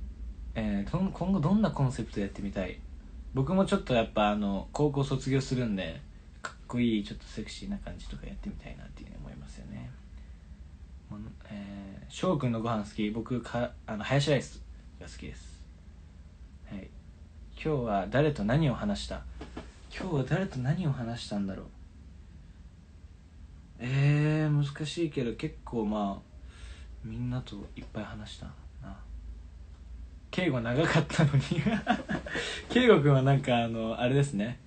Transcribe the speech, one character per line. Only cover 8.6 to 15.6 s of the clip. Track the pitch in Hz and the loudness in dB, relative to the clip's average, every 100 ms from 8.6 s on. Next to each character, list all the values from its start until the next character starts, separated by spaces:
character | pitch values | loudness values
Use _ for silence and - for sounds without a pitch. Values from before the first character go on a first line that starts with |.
| 139 | -10
い | - | -12
な | |
っ | 127 | -12
て | - | -14
い | |
う | - | -12
ふ | |
う | |
に | - | -12
思 | 69 | -12
い | 69 | -12
ま | 69 | -12
す | 53 | -12
よ | 50 | -10
ね。 | 62 62 - - - - - - - - - - - - | -10 -10 -12 -16 -16 -14 -16 -16 -16 -16 -16 -16 -16 -12
も | 104 | -12
ん-、 | 110 - - | -10 -12 -12
え | 104 202 101 98 - - | -10 -10 -10 -10 -12 -12
ー、 | |
翔 | - 185 151 | 0 2 4
く | 127 | 2
ん | |
の | 113 | 2
ご | 117 | 0
飯 | 110 | 0
好 | 101 | -2
き。 | - 104 | -2 0
僕 | 113 110 120 | 0 -2 -2
か、 | - 120 120 - - | -2 -2 -2 -4 -8
あ | 107 | -6
の、 | |
ハ | 104 | 2
ヤ | 135 | 4
シ | 147 | 4
ラ | 131 | 2
イ | |
ス | - - - - - - | 0 -10 -14 -16 -16 -16
が | - | -14
好 | |
き | - 82 | -12 -12
で | |
す。 | - - - | -12 -14 -16